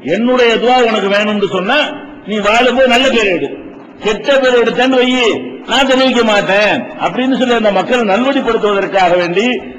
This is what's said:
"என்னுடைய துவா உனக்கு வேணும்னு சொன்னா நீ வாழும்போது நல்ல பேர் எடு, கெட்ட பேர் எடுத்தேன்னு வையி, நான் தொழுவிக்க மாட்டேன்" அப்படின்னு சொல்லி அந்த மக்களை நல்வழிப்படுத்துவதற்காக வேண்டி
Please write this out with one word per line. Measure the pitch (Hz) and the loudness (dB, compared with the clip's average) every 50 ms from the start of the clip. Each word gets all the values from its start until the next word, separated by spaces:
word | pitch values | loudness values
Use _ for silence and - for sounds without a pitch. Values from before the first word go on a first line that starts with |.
| - | -2
"என்னுடைய | 127 165 208 233 247 254 247 240 233 226 | -2 -2 0 0 0 2 2 2 2 2
துவா | 208 202 240 254 254 | 2 2 2 2 4
உனக்கு | 247 226 214 214 196 196 | 2 2 0 -2 -2 0
வேணும்னு | 196 202 214 208 214 208 202 180 | 0 0 0 0 -2 -2 -2 -2
சொன்னா | - 185 185 202 262 302 277 - - - - - - - - | -2 -4 -2 0 0 0 0 -2 -6 -12 -14 -16 -18 -18 -10
நீ | 185 208 214 | -8 -6 -2
வாழும்போது | 196 202 214 233 254 254 240 254 262 254 | 0 2 2 2 2 2 2 2 2 2
நல்ல | 233 240 269 262 | 4 2 2 2
பேர் | 220 233 214 196 | 0 0 0 0
எடு, | 180 156 135 135 - - - - - - - - - - - | 0 -2 -4 -6 -8 -10 -14 -16 -18 -18 -20 -20 -20 -6 -4
கெட்ட | 202 214 208 - - 277 269 | -4 -4 -2 0 0 2 2
பேர் | 262 254 247 240 233 | 2 2 2 2 2
எடுத்தேன்னு | 220 185 - 247 262 262 254 | 2 0 0 0 2 2 2
வையி, | 247 254 254 254 247 220 160 - - - - - - - | 2 2 0 0 0 0 0 -2 -6 -10 -12 -14 -8 -4
நான் | 214 262 269 262 | -2 0 2 2
தொழுவிக்க | 262 254 262 262 220 240 226 | 2 2 2 2 2 2 2
மாட்டேன்" | 220 208 202 175 156 190 202 214 202 175 131 - - - - | 2 2 2 2 2 0 2 2 2 0 -2 -4 -8 -10 -6
அப்படின்னு | - 170 175 214 254 262 269 202 | -6 -4 -2 -2 -2 -2 0 0
சொல்லி | 254 247 240 | 0 0 0
அந்த | 233 220 214 | 2 2 2
மக்களை | 196 190 180 - 240 247 233 | 0 0 0 0 0 0 0
நல்வழிப்படுத்துவதற்காக | 202 190 208 247 269 277 277 247 226 226 220 - 208 202 196 190 190 190 196 185 175 175 180 | 0 0 0 0 0 0 0 0 0 -2 0 0 0 0 0 -2 0 0 2 2 2 2 2
வேண்டி | 175 170 175 185 220 247 247 202 - - - | 0 0 0 0 0 0 -2 -4 -6 -12 -16